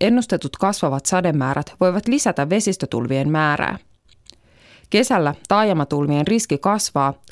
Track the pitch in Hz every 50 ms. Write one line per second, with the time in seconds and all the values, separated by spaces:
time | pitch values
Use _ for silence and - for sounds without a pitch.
0 | - 214 233 247 233 - 185 160 - 139 - - 190 196 202 - - 147 135 139
1 | - - 185 185 170 175 151 143 131 131 139 143 147 - - - 185 180 175 214
2 | - 233 254 294 - 208 170 - 143 151 185 220 - 202 180 - 147 - - 117
3 | 120 117 131 135 139 147 156 156 156 147 147 - - - - - - - _ _
4 | _ _ - _ _ - - _ _ _ _ _ - - - - _ - - 208
5 | 254 - 247 185 156 143 147 - - - 202 208 220 214 185 156 143 - 147 143
6 | 143 147 147 147 151 180 220 226 - - 147 139 - 196 208 214 - - - 147
7 | 139 139 139 - - -